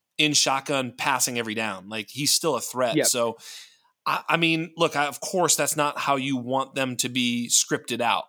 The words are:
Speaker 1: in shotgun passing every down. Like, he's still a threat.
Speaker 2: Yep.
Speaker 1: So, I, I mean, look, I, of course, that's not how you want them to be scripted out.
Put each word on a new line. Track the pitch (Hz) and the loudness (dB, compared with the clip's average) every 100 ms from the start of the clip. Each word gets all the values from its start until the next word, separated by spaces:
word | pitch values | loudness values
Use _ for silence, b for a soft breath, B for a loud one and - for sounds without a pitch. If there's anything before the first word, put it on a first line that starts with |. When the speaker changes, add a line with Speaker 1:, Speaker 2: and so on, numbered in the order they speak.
| _ - | _ 0
Speaker 1:
in | 151 | 2
shotgun | 139 147 135 143 135 123 120 | 4 2 0 0 -2 -2 -2
passing | 147 127 131 120 | 0 2 0 -2
every | 113 | -2
down. | 110 110 95 98 | -2 -4 -6 -8
Like, | 110 104 | -10 -8
he's | 131 143 | -4 0
still | - 165 120 | 2 2 0
a | |
threat. | - 123 123 147 | -2 0 2 2
Speaker 2:
Yep. | 117 | 2
Speaker 1:
So, | 127 117 110 B B B B B _ - | 2 0 -2 B B B B B _ -4
I, | 147 - | -2 0
I | 165 | 2
mean, | 165 160 165 - | 2 2 -2 0
look, | 160 143 | 0 2
I, | 147 | -2
of | 127 | -2
course, | - 185 160 - | -4 0 2 2
that's | 143 151 | 0 0
not | 147 - | 0 0
how | 147 139 | 0 0
you | 135 131 | 0 -2
want | 120 131 131 | -2 -2 -2
them | 135 131 120 | -2 -2 -2
to | 123 | -2
be | 127 120 120 120 | 0 0 0 0
scripted | - - 147 - 117 | 0 2 -2 -2 -2
out. | 117 95 | 2 0